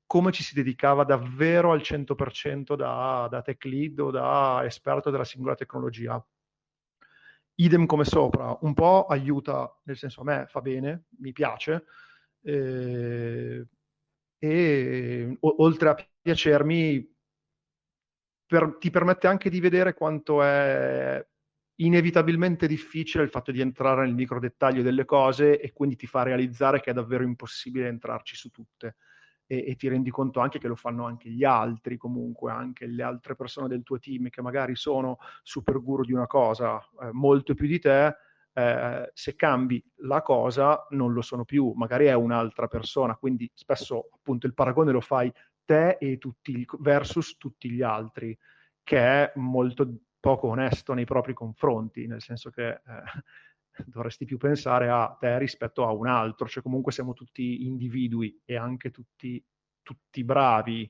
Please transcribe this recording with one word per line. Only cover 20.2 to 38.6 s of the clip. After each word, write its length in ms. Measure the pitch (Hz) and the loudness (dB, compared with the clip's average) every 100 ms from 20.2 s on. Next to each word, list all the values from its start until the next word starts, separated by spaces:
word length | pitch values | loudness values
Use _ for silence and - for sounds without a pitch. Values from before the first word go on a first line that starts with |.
| 151 147 | 0 4
è 840 | 143 143 139 135 131 131 131 135 - _ _ _ _ - | 4 4 2 2 0 0 -2 -4 -8 _ _ _ _ 0
inevitabilmente 880 | 165 175 170 170 160 165 180 165 156 | 4 4 6 4 4 2 0 0 0
difficile 560 | 151 - 156 156 165 | -2 -6 -8 -4 -2
il 60 | 147 | -2
fatto 220 | 127 131 | -2 -6
di 80 | 127 | -4
entrare 440 | 131 127 131 131 | -4 0 0 2
nel 100 | 131 | 2
micro 260 | 120 127 123 | 0 -2 -4
dettaglio 420 | 120 - 135 131 | -6 2 2 4
delle 240 | 123 131 127 | 2 0 2
cose, 540 | 143 131 127 147 147 | 4 4 6 6 4
e 140 | 143 | 0
quindi 220 | - 139 123 | -4 -2 -2
ti 120 | 123 | -4
fa 160 | 131 | -2
realizzare 560 | 127 127 127 120 135 139 | 0 0 -2 0 2 2
che 120 | 131 | 0
è 20 | |
davvero 300 | 123 117 127 | -4 -2 -2
impossibile 640 | 127 120 117 - 127 127 123 | -2 -4 -10 -12 -8 -6 -6
entrarci 480 | 117 117 113 - - | -6 -8 -10 -10 -18
su 140 | 123 | -20
tutte, 460 | - 113 - 117 - _ _ _ _ - | -20 -20 -16 -16 -16 _ _ _ _ -6
e, 180 | 127 131 | -6 -4
e 80 | 127 | -4
ti 120 | 135 | -2
rendi 220 | 127 123 | 0 -2
conto 300 | 123 131 127 | -2 -2 0
anche 200 | 127 143 | -2 -2
che 80 | 123 | -8
lo 80 | 117 | -6
fanno 300 | 120 120 117 | -8 -8 -8
anche 240 | 117 117 | -12 -10
gli 140 | 117 | 0
altri, 540 | 139 120 117 113 - 120 | 4 4 2 -4 -8 -8
comunque 540 | 120 123 120 117 120 | -8 -6 -8 -8 -8
anche 340 | 117 127 123 120 | -6 -8 -12 -10
le 160 | 120 | -6
altre 320 | 123 123 - 131 | -6 -6 -10 -12
persone 320 | 123 - 131 | -10 -8 -6
del 160 | 123 | -6
tuo 160 | 120 127 | -6 -8
team 300 | 139 127 123 | -6 -6 -6
che 120 | - | -6
magari 340 | 123 135 127 127 | -6 -4 -4 -4
sono 420 | 151 135 131 123 - - | -2 -2 -2 -6 -14 -20
super 380 | - 139 - 135 | -14 -8 -4 -4
guru 220 | 123 135 | -2 -4
di 100 | 123 | -2
una 140 | 127 120 | -2 -2
cosa, 500 | 139 117 110 117 110 - - | 0 0 0 -4 -6 -10 -16
eh, 80 | 123 | -10
molto 420 | 120 139 139 135 | 0 4 4 2
più 140 | 135 147 | -2 0
di 120 | 170 | 2
te, 360 | 147 139 147 147 _ _ _ | 4 4 4 0 _ _ _
eh, 540 | - | -2